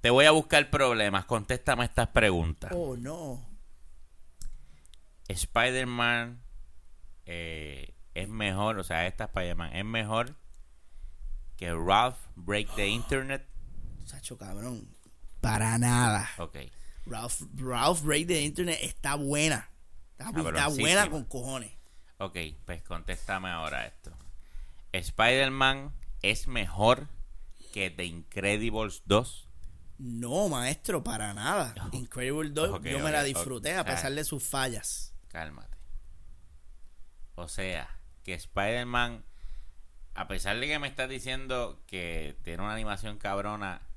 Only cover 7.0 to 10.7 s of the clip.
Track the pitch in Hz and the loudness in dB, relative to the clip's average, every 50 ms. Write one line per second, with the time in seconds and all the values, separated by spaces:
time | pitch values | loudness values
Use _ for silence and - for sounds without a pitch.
7 | - - - - - 85 85 85 85 82 82 78 76 73 69 67 67 - - - | -14 -14 -14 -14 -10 -8 -8 -6 -6 -6 -6 -6 -8 -8 -8 -10 -10 -12 -12 -16
8 | - - - 82 95 101 110 110 107 101 92 98 104 110 110 98 90 85 87 80 | -16 -10 -6 -6 -6 -4 -4 -2 0 0 2 2 0 0 0 -2 -4 -2 0 0
9 | 87 92 - - 110 - - - 92 87 87 87 85 76 - 92 101 110 113 113 | 0 0 -2 -4 -6 -4 -2 -2 0 0 0 0 -2 -2 -4 -4 -4 -2 -2 -2
10 | 107 104 110 113 120 - 151 - - - - - - - | 0 2 2 0 0 0 -6 -14 -16 -16 -14 -14 -16 -18